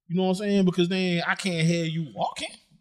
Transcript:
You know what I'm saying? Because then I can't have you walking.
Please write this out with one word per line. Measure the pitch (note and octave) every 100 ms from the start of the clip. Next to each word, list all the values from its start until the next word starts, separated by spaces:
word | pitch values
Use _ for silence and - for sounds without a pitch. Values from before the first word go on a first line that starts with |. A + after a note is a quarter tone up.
| -
You | E3+
know |
what | F#3
I'm | F#3
saying? | G#3 G3+ F#3
Because | F3+ F3
then | F#3+ F#3 F3 D#3
I | F#3+
can't | G3 E3+ D#3+
have | E3+ E3
you | D#3+ D3+
walking. | G2 - - D4+ - _ _